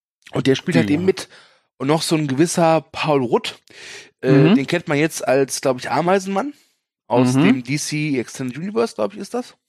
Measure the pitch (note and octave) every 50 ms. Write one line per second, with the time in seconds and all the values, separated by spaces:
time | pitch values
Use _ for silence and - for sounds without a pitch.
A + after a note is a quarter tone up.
0 | _ _ _ _ _ - - B2 B2 C3 C3+ - - F#3 - B2+ A2+ G2+ D3 E3+
1 | F#3 F#3 F#3+ - - - - - - _ _ _ _ _ _ - C3 C#3 D#3 D#3+
2 | - - F3 D#3 D3+ C#3 C3 C3 E3+ E3 - F3+ E3 D#3+ D#3+ D#3 - _ - -
3 | - D3+ D3 C#3 B2 A2+ E3 A#3+ - - - - _ - - - - - - -
4 | - - _ _ - C3 C#3+ C#3+ D3+ E3 G#3+ C4 C3 - F3 F3 - E3+ D3 C#3+
5 | D#3 D#3 - - - B2 B2+ C#3 C3+ - - - - C#3 B2 B2+ - - B2 D3
6 | E3+ F3 G3 G3+ F#3 F#3+ G3 G3 C4 D4 - _ _ _ _ _ _ _ _ _
7 | _ - A#2 B2 B2+ B2+ B2+ C3 D#3 - C4 C3 A#2+ B2 C#3+ D3 - - D3+ D3+
8 | D3+ D#3 C#3 A#2+ A2 - - - C3 - - C#3+ F3 G#3 G#3 A3+ A#3 A3+ - -
9 | G#3+ G3+ G3+ G3+ G3+ - - B3 B3 - - _ _